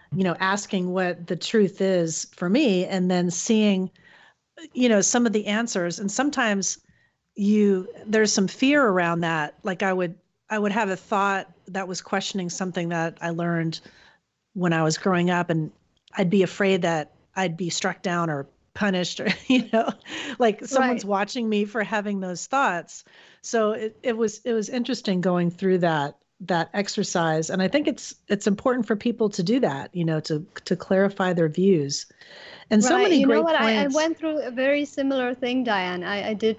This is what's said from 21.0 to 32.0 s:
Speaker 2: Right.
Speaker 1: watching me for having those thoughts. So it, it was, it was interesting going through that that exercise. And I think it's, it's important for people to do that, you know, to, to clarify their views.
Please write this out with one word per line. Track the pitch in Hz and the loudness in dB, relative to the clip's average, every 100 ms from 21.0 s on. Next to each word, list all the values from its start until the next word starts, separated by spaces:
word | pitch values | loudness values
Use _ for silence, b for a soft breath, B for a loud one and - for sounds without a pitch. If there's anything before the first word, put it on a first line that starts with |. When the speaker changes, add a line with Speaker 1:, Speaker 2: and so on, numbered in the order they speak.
Speaker 2:
Right. | 196 | -2
Speaker 1:
watching | 196 208 262 220 | -2 -2 -4 -2
me | 208 208 | 0 0
for | 226 | -2
having | 196 208 208 196 | -2 -2 -2 -4
those | 185 170 - | -6 -8 -2
thoughts. | 269 247 175 160 - - b b b | 0 2 0 -8 -18 -20 b b b
So | - 233 214 | -4 0 2
it, | 214 220 - | 0 -6 -6
it | 247 226 | -4 0
was, | 220 - | 0 -2
it | 247 | -2
was | 226 208 | -2 -2
interesting | 247 240 226 - 180 | -4 -2 -4 -2 0
going | 185 175 175 | 2 2 0
through | 175 190 185 | 0 2 2
that | 170 156 143 - _ - 185 | 2 2 -2 -6 _ -12 -2
that | 170 165 | -2 0
exercise. | 202 202 - 180 180 165 160 160 | -4 -4 -4 -2 0 0 0 -2
And | 185 | -2
I | 185 | 0
think | 294 294 | 0 -2
it's, | - - - - | -4 -10 -12 -4
it's | 202 214 | -2 0
important | 196 262 247 214 | 0 0 0 0
for | 214 | -2
people | 240 233 208 | -2 0 -2
to | - | 0
do | 175 254 | 0 2
that, | 196 139 - | 0 -2 -6
you | 180 | -4
know, | 160 156 | -2 -2
to, | - 156 185 - - | -2 -6 -6 -10 -4
to | 180 | -4
clarify | - 190 196 196 185 | 0 2 2 2 0
their | 175 160 | 2 0
views. | 165 190 170 139 - | 2 4 4 2 -6